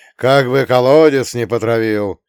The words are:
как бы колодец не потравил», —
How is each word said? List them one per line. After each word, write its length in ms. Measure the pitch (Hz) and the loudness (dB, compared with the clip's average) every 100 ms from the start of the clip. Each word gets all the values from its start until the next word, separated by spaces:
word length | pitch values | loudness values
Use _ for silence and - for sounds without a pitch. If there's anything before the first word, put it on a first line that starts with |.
| _ - | _ -6
как 320 | 127 139 123 | 0 0 0
бы 180 | 135 127 | -2 0
колодец 680 | 127 127 151 156 139 117 | 0 4 4 4 2 -4
не 120 | 120 110 | -6 -4
потравил», — 760 | 117 113 117 110 107 101 87 | -4 -2 -2 -2 -4 -6 -10